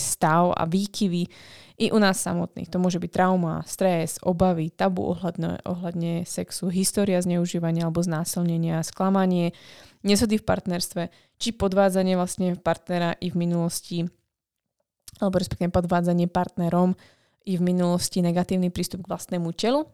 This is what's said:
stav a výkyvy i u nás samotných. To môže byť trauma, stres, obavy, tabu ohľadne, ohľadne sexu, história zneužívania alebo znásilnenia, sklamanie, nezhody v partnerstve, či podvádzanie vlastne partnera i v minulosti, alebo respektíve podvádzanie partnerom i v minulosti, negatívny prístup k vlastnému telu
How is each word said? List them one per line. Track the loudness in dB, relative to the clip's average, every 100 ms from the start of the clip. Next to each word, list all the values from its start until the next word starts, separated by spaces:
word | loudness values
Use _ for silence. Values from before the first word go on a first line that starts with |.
stav | -2 0 4 4 4 2
a | 0
výkyvy | 0 -2 -2 0 0 -4 -8 -20 -20 -20 -2
i | 2
u | 4
nás | 4 2
samotných. | -2 -2 -4 -6 -6
To | 0
môže | 0 0
byť | -4
trauma, | 2 2 4 2 -2 -6
stres, | -2 0 2 -2 -4 -2
obavy, | 2 2 2 -2
tabu | 0 0 0 -2
ohľadne, | -2 -4 -4 -4 -4
ohľadne | -6 -6 -6 -4 -2 -4 -6
sexu, | -8 -8 -6 -4
história | 0 0 0 0 0
zneužívania | 0 0 0 -2 -2 0 0
alebo | -2
znásilnenia, | -2 -2 -4 -2 -2 0 -2 -2
sklamanie, | -6 -2 0 2 2 2 0 -4 -20 -20 -20 _
nezhody | 0 2 4 0
v | 0
partnerstve, | -2 -2 -4 -4 -6 -8 _ _ -8
či | -6
podvádzanie | -2 0 4 4 4 2 2
vlastne | 0 -2 -2 -2
partnera | -2 -2 -2 -2 -2 -2
i | -4
v | -2
minulosti, | 0 0 -2 -4 -6 -6 -6 _ _ _ _ _ _ _ _ _ -20 -2
alebo | 0 0
respektíve | -2 -2 0
podvádzanie | 0 2 0 2 2 2
partnerom | 0 -2 -2 0 2 2 0 -8 _ _ _ -4
i | 0
v |
minulosti, | 2 2 2 0 -2 0
negatívny | 0 2 0 0 0
prístup | -2 -6 -6
k | -8
vlastnému | -8 -6 -4 -4 -2
telu | 0 0 -2